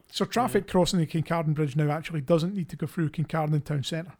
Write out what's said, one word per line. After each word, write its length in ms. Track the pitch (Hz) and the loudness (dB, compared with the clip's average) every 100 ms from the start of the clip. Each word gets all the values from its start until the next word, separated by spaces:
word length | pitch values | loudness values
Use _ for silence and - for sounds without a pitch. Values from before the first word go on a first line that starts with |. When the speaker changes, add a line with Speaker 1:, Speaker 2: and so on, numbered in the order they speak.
| _ | _
Speaker 1:
So 120 | - | -4
traffic 400 | 196 226 247 202 190 | -2 0 2 0 2
Speaker 2:
Yeah. 40 | |
Speaker 1:
crossing 280 | 185 175 185 | 2 4 2
the 80 | 156 | 0
Kincardine 460 | 170 - 170 156 151 | 0 0 0 0 0
Bridge 200 | 151 139 | 0 2
now 140 | 147 | 0
actually 300 | 151 - 160 | 0 -4 -4
doesn't 340 | 131 170 170 202 | 2 4 2 -2
need 140 | 156 | -6
to 80 | 156 | -6
go 100 | 151 | -6
through 220 | - 151 | -2 -2
Kincardine 520 | - 151 160 151 151 - | -2 -2 0 2 0 0
town 180 | 147 | -4
centre. 300 | - 165 175 - | -4 -6 -8 -14